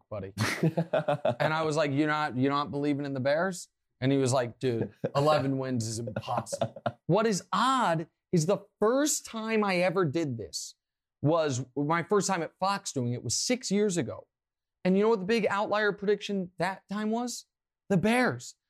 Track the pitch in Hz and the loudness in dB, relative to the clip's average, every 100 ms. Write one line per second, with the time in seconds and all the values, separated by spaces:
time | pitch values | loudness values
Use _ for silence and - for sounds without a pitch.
0 | - 107 95 101 107 - 160 170 165 139 | -12 -10 -10 -4 -2 0 0 0 -2 -2
1 | 160 147 135 135 151 156 160 151 151 135 | 0 -2 0 0 0 0 0 0 0 0
2 | 156 151 151 120 135 143 147 143 147 139 | 0 0 -2 0 0 0 -2 -2 -2 -2
3 | 143 139 131 151 190 175 - _ _ - | -4 -2 0 0 0 -4 -12 _ _ -2
4 | 131 139 127 131 120 - 131 113 107 - | 2 4 4 2 0 -2 -2 -2 -4 -4
5 | - 143 147 151 135 135 131 127 113 110 | -4 0 4 4 2 -2 -2 -4 -4 -6
6 | 117 110 - 120 - - 120 - - - | -6 -8 -4 -6 -4 -4 -6 -4 -8 -8
7 | - 185 226 185 - 190 247 262 202 165 | 0 2 2 0 -2 0 2 2 2 0
8 | 160 _ - 180 156 190 - - 214 262 | -4 _ -2 0 2 0 -2 0 2 4
9 | 302 - - 226 220 220 202 180 185 185 | 2 -2 -6 -8 -2 0 2 2 2 2
10 | 165 165 156 113 90 - - - _ _ | 2 2 -2 -4 -8 -10 -12 -16 _ _
11 | _ - 139 165 156 123 135 - 147 170 | _ -2 2 2 2 -2 -6 -4 0 0
12 | 160 208 180 185 156 - 190 196 - - | 2 2 2 -2 -2 -4 -2 -2 -4 -4
13 | 120 120 120 - - 254 - 196 208 175 | -2 -4 -4 -4 0 -2 0 0 2 0
14 | 110 95 - _ _ _ _ _ 185 190 | -4 -6 -16 _ _ _ _ _ 2 4
15 | 214 226 185 233 202 196 208 208 214 - | 4 2 2 0 2 0 0 2 2 0
16 | 202 208 - 202 180 - 180 190 - 202 | 0 -2 0 -4 -4 -4 -4 -4 -8 -4
17 | 214 226 247 - - _ _ _ - 196 | -2 -2 -4 -8 -14 _ _ _ 0 2
18 | 214 247 240 123 - - | 4 2 2 -2 -8 -20